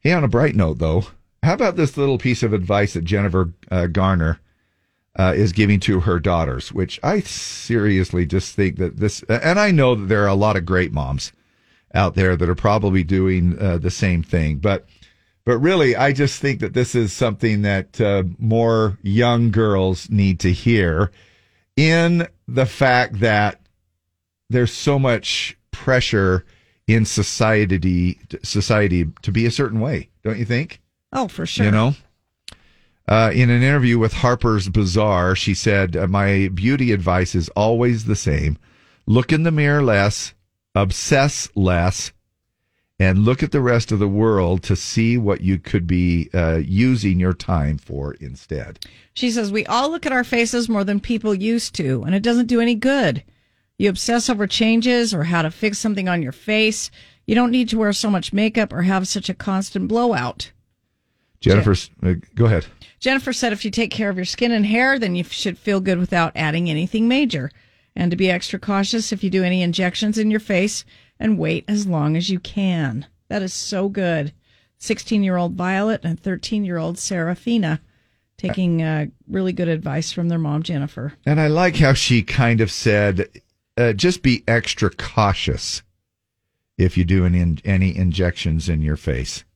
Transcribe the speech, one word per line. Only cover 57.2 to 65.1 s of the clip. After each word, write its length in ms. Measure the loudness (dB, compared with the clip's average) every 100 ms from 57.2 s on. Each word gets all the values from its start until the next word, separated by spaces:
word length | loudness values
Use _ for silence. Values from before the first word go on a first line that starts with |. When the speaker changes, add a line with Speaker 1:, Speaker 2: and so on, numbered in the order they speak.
Speaker 2:
You 120 | -2 0
don't 140 | 2
need 160 | 0 0
to 100 | 0
wear 140 | 0
so 180 | 0 0
much 220 | -2 -2
makeup 400 | -2 0 0 -2
or 100 | -2
have 240 | 0 0 -2
such 220 | -6 -6
a 60 |
constant 520 | -8 -4 -4 -4 -6 -2
blowout." 640 | 0 0 0 -4 -8 -16 _ _ _ _ _ _ _ _ _
Speaker 1:
Jennifer, 340 | 4 4 4
Speaker 2:
Jen- 160 | 2 -2 _
Speaker 1:
uh, 120 | -2 -2 -4
go 120 | 0 2
ahead. 200 | 2 -2 -16 -20 _
Speaker 2:
Jennifer 360 | -2 0 -2
said, 180 | -4 -2
"If 100 | -2
you 60 | -4
take 200 | -4 -4
care 180 | -2 -4
of 80 | -4
your 80 |
skin 260 | -6 -2 0
and 140 | 0
hair, 340 | 0 2 2 0
then 160 | -2